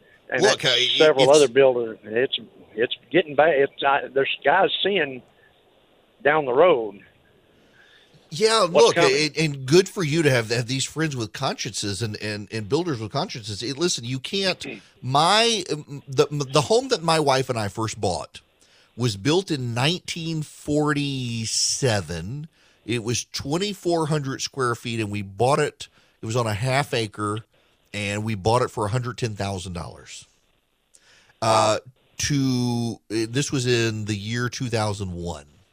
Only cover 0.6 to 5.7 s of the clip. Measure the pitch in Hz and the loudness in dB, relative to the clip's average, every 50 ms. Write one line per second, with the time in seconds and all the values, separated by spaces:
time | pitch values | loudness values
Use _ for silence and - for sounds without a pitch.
0.6 | - 135 123 123 123 123 - - 156 156 143 131 131 131 147 156 143 123 113 135 | 0 0 2 2 0 0 4 6 6 6 6 6 6 8 8 8 6 6 6 6
1.6 | 135 131 123 123 117 113 107 95 - 107 110 117 131 135 - - 110 98 - - | 6 6 4 2 -2 -6 -8 -12 -12 -4 -2 0 0 0 -2 -6 -10 -12 -20 -20
2.6 | - - - 107 117 - - - _ _ 143 170 185 156 143 131 151 165 156 135 | -20 -10 -4 -4 -2 -2 -4 -6 _ _ 0 0 0 2 2 2 4 4 4 4
3.6 | 139 139 - - 151 139 139 139 123 127 127 135 139 - - - - - 165 190 | 2 0 0 -2 0 0 0 0 0 -2 0 0 0 0 -2 -2 0 2 2 4
4.6 | 185 156 - - - 190 202 185 151 139 131 123 - _ _ _ _ _ _ _ | 2 2 0 -2 -2 0 0 0 -2 -2 -6 -10 -16 _ _ _ _ _ _ _
5.6 | _ _ | _ _